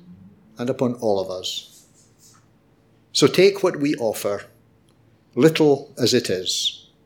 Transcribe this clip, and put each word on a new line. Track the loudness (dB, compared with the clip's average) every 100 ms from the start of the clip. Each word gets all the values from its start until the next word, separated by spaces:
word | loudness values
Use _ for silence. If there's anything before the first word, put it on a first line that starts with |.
| -20 -20 -20 -20 _ -8
and | -6
upon | -2 -2
all | -2 0 0
of | -2
us. | -8 -8 -10 -12 -20 _ _ _ _ -20 _ _ _ _ _ _ _ _
So | 2 2
take | 4 4 2
what | -2 -2
we | -2
offer, | -2 -4 -4 -4 -6 -8 _ _ _ _ _ _ _ _
little | 2 4 4 4 2 -2 -2
as | 0
it | 0 0
is, | -4 -4 -4 -6 -8 -14 _